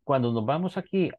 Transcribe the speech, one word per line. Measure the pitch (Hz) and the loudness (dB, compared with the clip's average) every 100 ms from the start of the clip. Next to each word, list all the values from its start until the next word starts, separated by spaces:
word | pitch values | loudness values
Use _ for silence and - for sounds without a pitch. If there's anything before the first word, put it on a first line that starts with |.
cuando | - 135 120 | 0 2 2
nos | 117 | 0
vamos | 110 151 180 196 | 0 -2 -2 -6
aquí | - 190 170 | -4 0 0